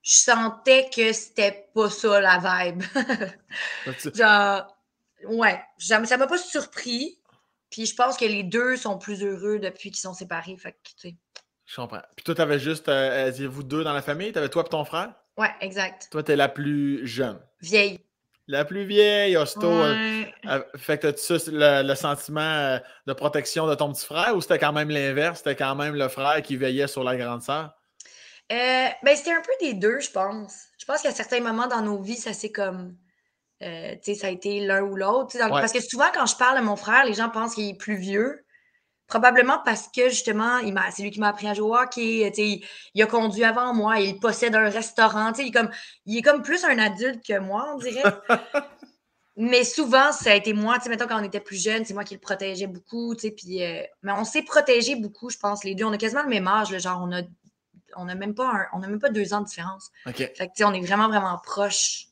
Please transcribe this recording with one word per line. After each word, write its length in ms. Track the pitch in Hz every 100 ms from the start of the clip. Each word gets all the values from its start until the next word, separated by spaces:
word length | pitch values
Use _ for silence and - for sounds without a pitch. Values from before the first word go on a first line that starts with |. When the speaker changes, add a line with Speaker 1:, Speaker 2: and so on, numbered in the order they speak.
Speaker 1:
je 140 | - -
sentais 720 | - 226 226 220 - 262 262
que 240 | 247 220
c'était 560 | 220 - - 202 202 -
pas 160 | 220 214
ça, 280 | 208 220 202
la 200 | 190 180
vibe. 440 | 185 185 180 175
<laughs> 1000 | 185 277 240 240 190 - _ - - -
Speaker 2:
Fait 80 | -
que 140 | 127 151
tu 60 | 208
Speaker 1:
Genre, 560 | 220 208 202 196 - _ _ _ _ _ 202 226
ouais, 240 | 220 185 - _
jamais, 300 | - 220 226
ça 100 | 247
m'a 100 | 269
pas 120 | 359
surpris, 800 | 359 302 - - 247 240 302 359 _ _ _ _ _
puis 160 | -
je 100 | 220
pense 220 | - 247 262
que 80 |
les 180 | 226 208
deux 340 | 185 220 247 254
sont 180 | 233 190
plus 260 | - 202
heureux 360 | 202 190 202 214
depuis 320 | 190 - 202
qu'ils 100 | 185
sont 140 | 190
séparés, 420 | 180 180 165 165 185
fait 160 | 180
que, 60 | -
tu 240 | - _ 180
sais. 40 | 170 _ - _ _ _
Speaker 2:
Je 100 | -
comprends. 240 | 120 104 - -
Puis 80 |
toi, 100 | -
t'avais 240 | 165 160 147
juste, 300 | 135 156 -
euh, 400 | 139 135 127 131
étiez-vous 340 | 123 139 131
deux 200 | 135 147
dans 80 | 156
la 100 | 143
famille ? 300 | 139 147 202
T'avais 160 | 165 143
toi 160 | 170
et 40 | 160
ton 140 | 156 147
frère ? 260 | 165 208 - _ -
Speaker 1:
Ouais, 140 | 214 -
exact. 480 | 196 190 190 - -
Speaker 2:
Toi, 120 | 151
t'es 140 | 151 143
la 120 | 139
plus 580 | 139 143 147 143 143 123
jeune. 320 | 117 127 104 _ _
Speaker 1:
Vieille. 400 | 165 208 202 185 _ _ _ _ -
Speaker 2:
La 200 | 139 147
plus 180 | 190
vieille, 540 | 196 202 208 208 202 175
hosto, 260 | 147 208 175
euh, 280 | 170 151
Speaker 1:
Ouais. 400 | 143 220 220 214 -
Speaker 2:
euh, 180 | 208 139 - 135
fait 220 | - 151
que 80 | 156
t'as-tu 160 | 143 - 170
ça, 120 | 170
le, 320 | 151 147 139 135
le 60 |
sentiment, 460 | 139 156 143 - 151
euh, 360 | 156 156 143 127 - - -
de 80 |
protection 520 | 131 147 147 143 - 160
de 80 |
ton 160 | 143 143
petit 140 | 135
frère 320 | - 151 202 208
ou 60 |
c'était 160 | 147 165
quand 160 | 151
même 160 | 151 151
l'inverse ? 480 | 147 139 135 160 170
C'était 180 | - 135
quand 180 | 135
même 200 | 139 147
le 140 | 147 131
frère 340 | 131 135 151
qui 140 | 147 131
veillait 300 | 131 131 139
sur 160 | -
la 140 | 127 127
grande 240 | 120 120
sœur ? 320 | 120 147 156 _ _ _ - - - - _
Speaker 1:
Euh, 360 | 233 247 254 254 -
ben, 140 | 254 294
c'était 160 | 330
un 80 | 330
peu 120 | 330 523 320
des 60 |
deux, 260 | 208 208 254
je 100 | 269
pense. 440 | 196 190 214 202 - - _
Je 80 |
pense 160 | - 294
qu'à 120 | 294
certains 280 | - 214 247
moments 280 | 233 226 247
dans 120 | 240
nos 220 | 214 208
vies, 140 | 196 226
ça 160 | -
s'est 180 | 208 214
comme, 420 | 214 196 185 180 180 _ _ _ _ _ _
euh, 300 | 180 165 165 -
tu 80 | 202
sais, 20 | 202
ça 60 | 202
a 40 |
été 300 | 180 202 202
l'un 220 | 202 196
ou 120 | 202 190
l'autre, 320 | 196 240 269
tu 80 | 247
sais, 40 |
dans 60 | 226
le 60 |
Speaker 2:
Ouais. 60 | 143
Speaker 1:
parce 120 | 220
que 80 | 240
souvent, 300 | 233 - 311
quand 140 | 359 240
je 100 | -
parle 220 | 247 262
à 40 |
mon 140 | 226 202
frère, 300 | 202 240 269
les 80 |
gens 160 | 208 233
pensent 240 | 226 226
qu'il 160 | 220 208
est 80 | 196
plus 180 | - 208
vieux. 460 | 185 196 240 294 _ _ _ _ _ _ _
Probablement 520 | 233 247 240 247 294 -
parce 220 | 214 -
que, 140 | - 247
justement, 480 | 233 - 214 226 247
il 140 | 220
m'a, 180 | 196 185
c'est 120 | 180
lui 80 | 202
qui 100 | 202
m'a 80 | 208
appris 180 | 208 208
à 60 |
jouer 140 | 208 214
au 80 | 233
hockey, 560 | 247 247 226 226 208
tu 60 | 196
sais, 60 | 214
il, 180 | 202 - - -
il 80 | 196
a 40 | 220
conduit 380 | 233 220 202
avant 300 | 226 226 247
moi, 260 | 233 214 220
il 180 | 196 196
possède 360 | 233 214 233
un 160 | 220 214
restaurant, 600 | 208 220 - 220 208 220
tu 120 | 220
sais, 40 | 269
il 20 |
est 20 |
comme, 160 | 233 226 - - - -
il 100 | 226
est 60 |
comme 200 | 254 294
plus 220 | 233 349
un 140 | 359 247
adulte 440 | 214 185 247 240
que 140 | - 202
moi, 320 | 190 202 277
on 20 | 285
dirait. 240 | 247 233
Speaker 2:
<laughs> 720 | 294 294 - 233 - 294 285 - - _ _ _ _ -
Speaker 1:
Mais 280 | 233 247
souvent, 480 | 247 - 277 262 285
ça 180 | 294 -
a 40 |
été 180 | 208 208
moi, 240 | 208 214 247
tu 80 |
sais, 40 | 247
mettons, 180 | 226 240
quand 120 | 226
on 40 |
était 160 | 202 202
plus 200 | 208 196
jeune, 240 | 190 220
c'est 80 | 226
moi 100 | 202
qui 100 | 202
le 60 | 190
protégeais 480 | - 190 196 185 196
beaucoup, 480 | 180 _ 233 233 226
tu 60 |
sais, 80 | 214
puis, 320 | 214 180 185
euh, 180 | 175 165 - _
mais 100 | 196
on 100 | 202
s'est 180 | - 202
protégés 520 | - 302 294 240 226
beaucoup, 340 | 269 208 - 247
je 100 | 226
pense, 260 | 208 202
les 100 | 196
deux. 100 | 190
On 80 | 220
a 60 | 208
quasiment 240 | 220 254
le 60 | 294
même 180 | 220 185
âge, 240 | 208 208
là, 80 | 190
genre, 220 | 180 180
on 80 | 180
a, 100 | 180 175 - _ _ _ _ _ -
on 120 | 180
a 60 |
même 200 | 185 202 208
pas 100 | 254
un, 180 | 214 - 185
on 40 |
a 20 | 190
même 140 | 214
pas 80 | 277
deux 260 | 214 196
ans 60 | 208
de 60 | 202
différence. 440 | - 175 190 - _ -
Speaker 2:
Ok. 100 | 120
Speaker 1:
Fait 100 | 131
que, 80 | -
tu 40 | 185
sais, 100 | -
on 80 | 208
est 80 | 185
vraiment, 280 | 180 202 220
vraiment 280 | 214 190 175
proches 640 | - - 202 - - - -